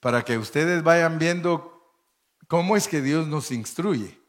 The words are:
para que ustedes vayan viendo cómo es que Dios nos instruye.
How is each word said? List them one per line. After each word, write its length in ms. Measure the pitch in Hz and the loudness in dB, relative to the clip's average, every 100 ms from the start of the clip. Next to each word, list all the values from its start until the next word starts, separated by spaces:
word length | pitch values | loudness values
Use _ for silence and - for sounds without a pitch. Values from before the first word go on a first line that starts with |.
para 240 | 127 120 | 0 0
que 140 | 117 117 | 0 -4
ustedes 440 | 107 147 160 175 | -2 -2 0 2
vayan 360 | 160 170 165 160 | 4 4 4 0
viendo 520 | 165 175 175 165 - - _ _ _ _ _ _ _ | -2 0 0 -2 -4 -20 _ _ _ _ _ _ _
cómo 300 | 165 180 214 | -2 2 2
es 120 | 196 | 2
que 120 | 156 | -2
Dios 260 | 135 151 160 | 0 0 0
nos 240 | 151 - | -4 -4
instruye. 680 | 123 107 - 185 156 98 - | -8 -8 -6 -2 -2 -4 -14